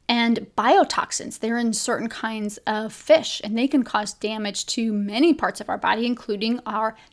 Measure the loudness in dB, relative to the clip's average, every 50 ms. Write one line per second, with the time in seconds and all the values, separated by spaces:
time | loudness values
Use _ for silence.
0 | _ 0 2 2 4 2 2 0 -2 -4 _ 2 4 6 8 6 6 4 2 -2
1 | -2 -2 -6 -8 -6 -8 -8 -6 -4 -2 0 0 0 0 0 0 0 -2 -2 -2
2 | -2 -6 -6 -6 -6 -4 -4 -4 -4 -6 -6 -6 _ -2 -2 -2 -4 -6 -10 -12
3 | 2 4 4 4 4 -2 -8 -8 -6 -4 0 0 0 2 2 2 0 2 -2 -4
4 | -4 -4 -8 _ -6 -6 -4 -4 -6 -4 -4 -6 -6 -4 -4 -2 0 0 0 0
5 | -2 -2 0 4 4 4 4 4 0 -4 -4 -6 -6 -6 -4 0 2 0 2 2
6 | 0 -2 -2 -4 -4 -6 -4 -2 0 -2 -2 -2 -4 -4 -2 -2 -2 -2 -4 -6
7 | -20 _